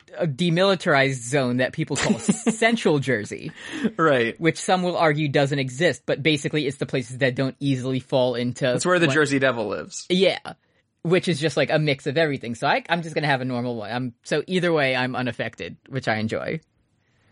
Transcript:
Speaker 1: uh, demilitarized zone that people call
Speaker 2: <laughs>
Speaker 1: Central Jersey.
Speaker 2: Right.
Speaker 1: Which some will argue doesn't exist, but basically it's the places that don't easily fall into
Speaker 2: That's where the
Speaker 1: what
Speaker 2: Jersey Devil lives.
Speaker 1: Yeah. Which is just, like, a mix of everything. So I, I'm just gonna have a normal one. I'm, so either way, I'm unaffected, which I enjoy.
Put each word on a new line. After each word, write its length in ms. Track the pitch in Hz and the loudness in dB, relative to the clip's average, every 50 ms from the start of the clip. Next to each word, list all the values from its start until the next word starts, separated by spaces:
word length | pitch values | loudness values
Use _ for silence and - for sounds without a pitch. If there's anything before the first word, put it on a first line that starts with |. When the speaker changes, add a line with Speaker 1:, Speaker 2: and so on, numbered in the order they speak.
| _ _ 180 | _ _ -6
Speaker 1:
uh, 80 | - 175 | -4 -4
demilitarized 960 | 160 131 - 180 175 160 175 190 196 196 - - 180 147 139 135 135 135 123 117 | -4 -2 0 0 2 2 4 4 4 2 2 2 2 4 4 4 2 0 -4 -4
zone 340 | 120 139 143 131 123 123 | -2 0 0 2 2 0
that 140 | 127 127 - | 0 0 -2
people 240 | - - 151 - 147 | -2 -4 -4 -4 -4
call 240 | - - - 214 113 | -2 0 0 0 0
Speaker 2:
<laughs> 0 | |
Speaker 1:
Central 800 | - - 208 - - 240 - - 226 226 233 226 - 196 156 143 | 0 0 0 2 0 -2 0 2 2 2 2 2 2 2 2 2
Jersey. 520 | 131 135 123 104 101 - 101 - - 160 - - - - - - 262 214 - | 2 0 0 -2 -2 -6 -10 -10 -10 -12 -14 -14 -16 -12 -8 -4 -4 -4 0
Speaker 2:
Right. 400 | - 165 156 135 123 117 113 - - | 2 4 4 6 4 4 0 -2 0
Speaker 1:
Which 160 | 165 160 - | 0 0 0
some 260 | - - - 185 185 180 | 0 0 0 0 2 0
will 140 | 180 165 | -2 0
argue 320 | - 170 156 147 151 156 143 | 2 2 2 2 2 -2 0
doesn't 280 | 131 147 139 139 151 139 | 2 2 2 2 0 -2
exist, 440 | 131 127 123 135 180 160 127 - _ | -4 -4 -2 0 0 0 0 0 _
but 160 | - 143 151 | -4 -4 0
basically 460 | 131 160 151 139 - 147 - 156 143 | 2 2 2 2 0 -2 -2 -2 -2
it's 80 | 139 135 | -2 -4
the 80 | - - | -4 -6
places 340 | - - 135 120 113 127 120 | -4 -4 -4 -4 -6 -4 0
that 140 | 139 127 127 | 0 0 0
don't 200 | 139 135 131 - - | 0 -2 -4 -4 -4
easily 380 | 143 139 135 127 123 131 131 127 | -2 -2 0 0 -2 -2 -4 -4
fall 340 | 131 - 147 131 123 127 120 | -4 -2 0 2 2 2 0
into 300 | 120 123 123 123 - 147 | -2 -4 -4 -4 -2 0
Speaker 2:
That's 200 | 127 123 127 - | 0 0 0 2
where 140 | 180 180 175 | 2 2 4
the 80 | 170 | 4
Speaker 1:
what 60 | 143 135 | 4 4
Speaker 2:
Jersey 260 | 156 151 135 139 131 | 2 2 2 2 2
Devil 280 | 131 131 120 117 107 | 2 2 2 0 -2
lives. 380 | 101 95 80 - - - - - - | -4 -4 -4 -6 -10 -12 -14 -4 -2
Speaker 1:
Yeah. 300 | 180 185 190 170 - - - - - - _ _ _ _ _ _ _ _ - | 2 2 4 2 2 -2 -6 -14 -16 -16 _ _ _ _ _ _ _ _ 0
Which 260 | 165 185 175 - 190 | 2 2 2 2 2
is 100 | 160 131 | -2 0
just, 160 | 156 156 - | -2 -2 0
like, 140 | 160 139 - | 0 0 2
a 80 | 156 156 | 2 0
mix 280 | 151 151 135 - - | 2 0 0 -2 -4
of 100 | 151 131 | -4 0
everything. 380 | 160 165 151 139 131 - 117 117 | 0 0 0 -2 -4 -6 -8 -8
So 120 | - 135 | -2 0
I, 160 | 143 196 262 254 - | 0 0 0 0 -2
I'm 140 | 165 175 160 | -4 -4 -4
just 120 | 165 151 | -4 -4
gonna 100 | 170 147 | -2 0
have 120 | 151 139 127 | 0 0 0
a 40 | 127 | 0
normal 320 | 127 127 120 120 123 120 | -4 -4 -4 -4 -4 -6
one. 120 | 113 104 101 | -6 -8 -6
I'm, 240 | 117 123 127 123 - _ _ | -6 -4 -6 -6 -8 _ _
so 200 | - 180 151 - | -2 -2 -2 -2
either 240 | - 185 185 165 175 165 | 0 0 0 2 2 2
way, 220 | 156 139 131 131 | 2 2 2 2
I'm 180 | 127 127 127 - | 2 0 0 -2
unaffected, 600 | 117 127 123 113 - 120 113 - - 90 85 - - _ | -2 -4 -4 -4 -4 -6 -8 -8 -10 -12 -12 -12 -16 _
which 220 | - 135 131 - 127 | -8 -8 -4 -2 0
I 80 | 110 | 0
enjoy. 420 | 107 107 110 110 73 64 - - 160 - _ _ _ _ _ _ _ _ _ _ _ _ _ | 0 0 -2 -2 -4 -4 -4 -6 -6 -8 _ _ _ _ _ _ _ _ _ _ _ _ _